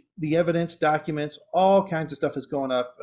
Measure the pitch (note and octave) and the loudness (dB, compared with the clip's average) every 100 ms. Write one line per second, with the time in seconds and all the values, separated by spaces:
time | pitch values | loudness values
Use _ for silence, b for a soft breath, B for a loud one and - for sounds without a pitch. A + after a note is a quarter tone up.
0 | _ - D#3 D#3+ E3+ E3+ E3+ - D#3 D3+ | _ -8 0 0 2 0 -2 -2 0 0
1 | E3 D3+ D3 - _ F3 F#3+ G3 F#3+ D#3+ | -2 -6 -6 -10 _ 2 6 4 2 -2
2 | D#3 C#3+ C#3+ C#3 - C#3+ C3+ B2+ B2 - | -4 -4 -4 -4 -6 -4 -2 -2 -2 -6